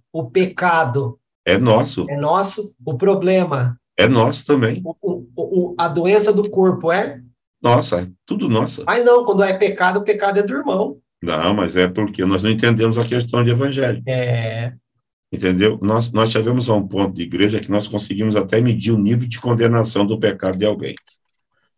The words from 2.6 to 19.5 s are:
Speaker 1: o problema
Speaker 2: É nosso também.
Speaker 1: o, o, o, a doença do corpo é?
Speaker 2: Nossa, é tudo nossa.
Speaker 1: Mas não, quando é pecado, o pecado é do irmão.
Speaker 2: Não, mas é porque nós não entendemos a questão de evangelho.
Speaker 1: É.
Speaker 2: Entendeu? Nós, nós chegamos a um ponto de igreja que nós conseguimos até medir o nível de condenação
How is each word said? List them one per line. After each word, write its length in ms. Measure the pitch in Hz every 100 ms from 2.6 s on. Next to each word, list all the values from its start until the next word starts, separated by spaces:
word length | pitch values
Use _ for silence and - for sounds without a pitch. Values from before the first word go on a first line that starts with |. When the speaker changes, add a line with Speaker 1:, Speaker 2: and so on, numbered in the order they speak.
| 202 _ 123
Speaker 1:
o 120 | 127
problema 840 | 196 190 180 190 165 135 123 - _ -
Speaker 2:
É 100 | 117
nosso 380 | 127 120 - -
também. 360 | 143 113 185
Speaker 1:
o, 120 | 180 -
o, 260 | - - - -
o, 400 | - 185 175 -
a 100 | 170
doença 460 | 151 175 208 208
do 160 | 196 208
corpo 420 | 190 185 - 165
é? 300 | 180 247 - - _ _ _
Speaker 2:
Nossa, 400 | 123 120 120 87
é 60 | 90 - -
tudo 240 | - 180
nossa. 340 | 110 131 - -
Speaker 1:
Mas 200 | 226 240
não, 180 | 240
quando 200 | 240 190
é 100 | 196
pecado, 460 | 190 202 190 185 196
o 40 |
pecado 360 | 202 208 196 196
é 40 |
do 100 | 202
irmão. 440 | 269 294 185 - - _ _
Speaker 2:
Não, 300 | 85 78 85
mas 220 | 104 87 92
é 120 | 90
porque 380 | 95 104 104 92
nós 160 | 92
não 80 | 104
entendemos 480 | 113 120 113 113 117
a 80 | 117
questão 380 | 123 120 123
de 80 | 120
evangelho. 500 | 120 139 135 123 101 127
Speaker 1:
É. 680 | 127 123 117 113 113 120 123 _ _ _ _ _
Speaker 2:
Entendeu? 480 | 90 92 92 107 113
Nós, 300 | 101 113 117
nós 200 | 110 113
chegamos 380 | 110 113 127 117
a 40 |
um 120 | 107 98
ponto 280 | 98 95 92
de 60 |
igreja 380 | 85 85 104 107
que 120 | -
nós 160 | 104 104
conseguimos 480 | 110 - 98 110 104
até 240 | 92 110
medir 320 | 123 95 101
o 60 | 107
nível 300 | 101 120 123
de 100 | -
condenação 680 | 123